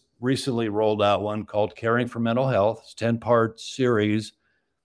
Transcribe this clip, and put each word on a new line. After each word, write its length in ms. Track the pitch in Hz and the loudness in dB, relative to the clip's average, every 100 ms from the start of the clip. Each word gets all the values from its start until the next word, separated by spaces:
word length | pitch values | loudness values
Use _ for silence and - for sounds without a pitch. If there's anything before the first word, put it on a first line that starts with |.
| _ _ | _ _
recently 500 | 123 170 143 117 113 | -4 -2 -2 -4 -2
rolled 320 | 104 107 107 | 0 0 2
out 180 | 101 98 | 2 2
one 240 | 104 107 | 0 -6
called 320 | 101 104 104 - | -4 -2 -4 -2
"Caring 320 | 117 117 123 | -2 0 -2
for 120 | 117 | -2
Mental 280 | 117 117 135 | -2 0 2
Health." 320 | 110 104 110 | 2 2 0
It's 100 | - | -10
ten-part 680 | - 117 117 113 120 113 - | -4 -2 0 2 2 2 -2
series. 720 | - - 127 110 107 107 107 - _ _ _ _ | -12 -2 0 2 2 0 -4 -14 _ _ _ _